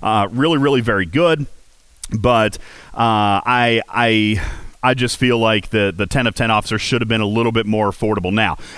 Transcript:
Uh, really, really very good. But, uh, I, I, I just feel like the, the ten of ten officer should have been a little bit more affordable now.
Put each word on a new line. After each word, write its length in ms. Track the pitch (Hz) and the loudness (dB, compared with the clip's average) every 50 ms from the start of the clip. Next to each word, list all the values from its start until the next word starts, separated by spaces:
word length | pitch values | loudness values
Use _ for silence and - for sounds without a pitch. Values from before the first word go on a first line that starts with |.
Uh, 280 | - - 110 107 101 101 | -2 0 0 2 0 0
really, 260 | - 120 139 160 170 | 0 0 2 2 2
really 240 | 147 135 143 139 131 | 2 2 2 2 2
very 240 | 117 117 113 98 95 | 2 2 0 0 0
good. 420 | 82 82 135 170 175 165 151 143 - - - - - _ _ _ _ _ - - - - | -2 0 2 2 2 2 0 -2 -8 -10 -18 -20 -20 _ _ _ _ _ -18 -14 -8 -6
But, 420 | 113 104 123 123 113 110 107 - - - - - - - - - | -2 2 2 4 4 2 2 0 -6 -16 -18 -20 -20 -20 -18 -4
uh, 480 | - 117 117 110 107 104 104 101 98 - | -2 0 2 2 2 2 2 0 0 0
I, 380 | - 123 123 120 120 117 113 - - | 0 0 2 2 2 2 0 -2 -2
I, 520 | - 110 120 117 113 110 107 107 107 104 - - - - - - - _ | -2 0 2 2 2 2 2 2 0 -2 -4 -6 -8 -10 -12 -16 -16 _
I 140 | - 127 127 | 0 0 0
just 220 | 131 123 120 - | 2 0 -4 -2
feel 220 | - - 127 120 117 | 0 0 2 2 2
like 320 | 113 110 110 107 92 - | 2 2 2 0 -2 -2
the, 220 | - 110 101 98 90 | -2 0 0 0 0
the 120 | 85 104 | -2 -6
ten 220 | 92 - 143 127 117 | -2 -2 0 0 0
of 80 | 104 | -2
ten 160 | - 127 113 110 | -2 -2 0 0
officer 260 | 107 101 - 113 110 | 0 0 -2 -4 -4
should 220 | - - - 120 | -2 -2 -2 -2
have 80 | 120 110 | 0 0
been 120 | 117 110 | 0 0
a 60 | 110 | 0
little 240 | 101 104 113 117 117 | 0 0 0 0 2
bit 160 | 113 117 110 | 0 0 0
more 240 | 104 107 107 107 101 | 0 0 0 0 0
affordable 420 | 95 - - 107 107 101 87 90 98 | -2 -2 -2 -2 -2 0 -2 -2 0
now. 240 | 107 110 98 78 - - - - | 0 0 0 -2 -4 -10 -16 -4